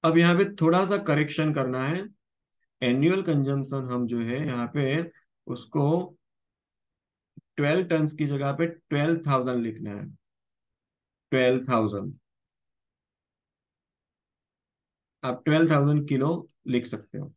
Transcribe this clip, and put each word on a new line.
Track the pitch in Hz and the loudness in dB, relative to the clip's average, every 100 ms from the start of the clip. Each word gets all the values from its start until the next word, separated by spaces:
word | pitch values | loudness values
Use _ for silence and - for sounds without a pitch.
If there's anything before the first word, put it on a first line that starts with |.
अब | 160 165 | 4 4
यहाँ | 170 175 | 6 4
पे | 196 | 2
थोड़ा | - 160 175 190 | 2 2 4 2
सा | 202 | 0
correction | - 147 147 - 156 | 0 0 0 0 -2
करना | 147 127 127 135 | 0 -2 -2 -4
है। | 170 208 _ _ _ _ _ _ _ | -4 -6 _ _ _ _ _ _ _
Annual | 127 127 156 190 | 0 2 2 2
consumption | 180 147 139 139 131 139 127 | 0 0 0 -2 -2 -6 -4
हम | 123 123 | -4 -2
जो | 117 | -2
है | 113 127 151 | -4 -4 -4
यहाँ | 123 120 | -4 -4
पे | 147 135 147 170 _ _ _ - | -2 0 0 -4 _ _ _ -14
उसको | 120 - 151 143 165 185 - _ _ _ _ _ _ _ _ _ _ _ - _ - | -12 -6 -2 2 0 -2 -14 _ _ _ _ _ _ _ _ _ _ _ -20 _ -2
twelve | 147 165 175 | 0 0 0
tons | 165 151 | 0 0
की | 151 147 | -2 -4
जगह | 139 139 | -2 -4
पे | 143 170 | -2 -2
ट्वेल्व | 170 _ 147 151 165 156 | -4 _ -2 0 0 2
थाउजेंड | 135 127 123 | 0 2 -2
लिखना | 113 110 107 | -2 -6 -10
है, | 101 101 101 _ _ _ _ _ _ _ _ _ _ _ | -10 -12 -16 _ _ _ _ _ _ _ _ _ _ _
ट्वेल्व | 131 127 127 127 | 2 2 2 0
थाउजेंड, | 120 107 104 98 - _ _ _ _ _ _ _ _ _ _ _ _ _ _ _ _ _ _ _ _ _ _ _ _ _ _ _ _ _ _ | 0 0 -2 -8 -12 _ _ _ _ _ _ _ _ _ _ _ _ _ _ _ _ _ _ _ _ _ _ _ _ _ _ _ _ _ _
आप | 131 123 | -8 -4
ट्वेल्व | - 156 165 | 2 4 4
थाउजेंड | 151 143 147 147 | 4 4 2 2
किलो | 135 139 170 - _ - | 0 0 -2 -6 _ -4
लिख | 123 - | -4 -2
सकते | 110 - 107 | -12 -12 -14
हो। | 98 | -14